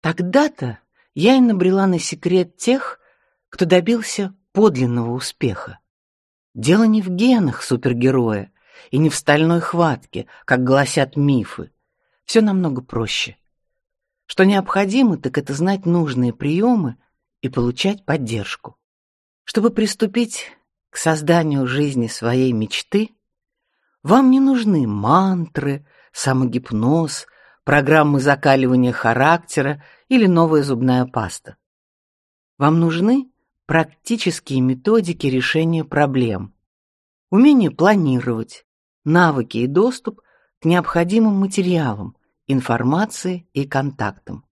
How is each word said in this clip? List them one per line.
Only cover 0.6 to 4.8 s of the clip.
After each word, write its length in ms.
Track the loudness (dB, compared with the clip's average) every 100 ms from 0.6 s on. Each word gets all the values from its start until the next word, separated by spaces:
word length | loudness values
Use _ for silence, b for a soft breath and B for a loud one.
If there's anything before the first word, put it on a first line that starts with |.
| -10 -10 _ _ _
я 220 | 0 2 4
и 60 |
набрела 460 | 4 2 2 2 0
на 120 | 0
секрет 560 | -4 -8 0 0 0 _
тех, 440 | -2 -2 -4 -16 _ _ _ _ _
кто 160 | -4 2
добился 680 | 2 2 -4 -4 -8 -8 -10 _
подлинного 580 | 2 2 2